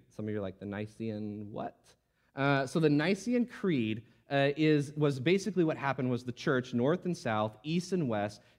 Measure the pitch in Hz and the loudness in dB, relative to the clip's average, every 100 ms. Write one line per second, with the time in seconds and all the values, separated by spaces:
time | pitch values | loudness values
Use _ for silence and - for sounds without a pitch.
0 | _ - 107 107 98 92 101 101 107 - | _ -10 -6 -4 -6 -8 -8 -8 -8 -8
1 | 113 107 107 104 104 117 - - _ _ | -8 -6 -6 -8 -10 -10 -10 -12 _ _
2 | _ _ _ - 139 139 135 175 156 147 | _ _ _ -2 2 2 2 2 4 4
3 | 160 202 - 247 240 - 196 147 110 110 | 2 0 0 0 -2 -2 0 0 0 -4
4 | - _ - 139 139 143 156 151 139 - | -8 _ -2 2 2 4 4 4 2 0
5 | 147 135 131 190 202 180 160 135 139 131 | 0 2 2 2 2 0 2 0 -2 -2
6 | 127 123 123 120 - 131 123 120 127 180 | 0 -2 -4 -4 0 2 2 0 2 2
7 | 180 165 123 110 107 110 151 165 170 190 | -2 -4 -2 0 0 -4 -4 -2 0 -2
8 | 143 107 104 - _ | 0 0 -2 -6 _